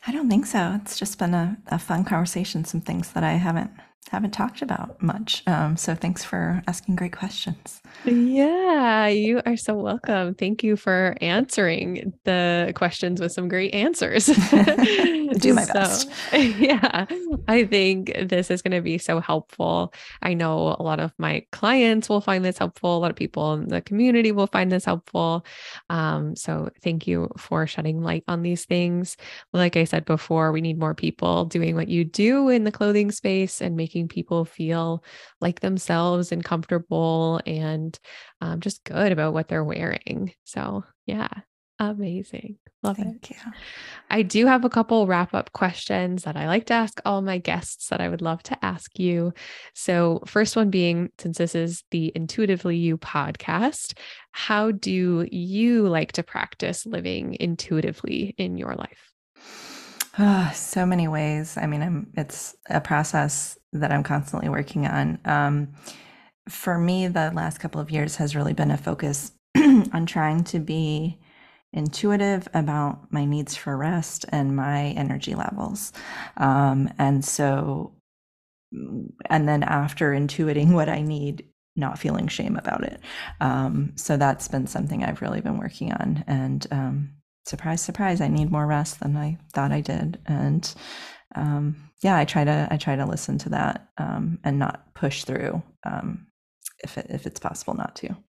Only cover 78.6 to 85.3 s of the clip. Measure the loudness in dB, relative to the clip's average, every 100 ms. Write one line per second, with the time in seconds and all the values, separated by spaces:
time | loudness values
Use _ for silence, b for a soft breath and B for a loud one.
78.6 | _ -14 -10 -10 -12 -12 0 2 4 2
79.6 | 2 0 -2 0 0 2 0 0 0 4
80.6 | 6 6 4 0 -2 -2 -4 -6 -12 _
81.6 | _ -4 -4 -2 -2 0 -2 -2 -2 -2
82.6 | -2 -4 -4 -8 B B B B 0 0
83.6 | 0 0 -2 -6 0 2 4 2 -2 -4
84.6 | -2 -4 -4 -2 -4 -4 -4